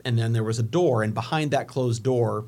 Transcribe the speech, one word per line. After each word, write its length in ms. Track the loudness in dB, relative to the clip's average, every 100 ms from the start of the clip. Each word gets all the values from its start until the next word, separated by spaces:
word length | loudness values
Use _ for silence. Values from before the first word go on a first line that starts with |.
| -2
And 120 | 0
then 140 | 2
there 120 | 0 0
was 140 | -2
a 40 |
door, 400 | 0 2 2 2
and 100 | 0
behind 380 | -2 -2 -2 0
that 160 | -2 -2
closed 360 | -2 -2 0
door, 420 | 0 2 2 0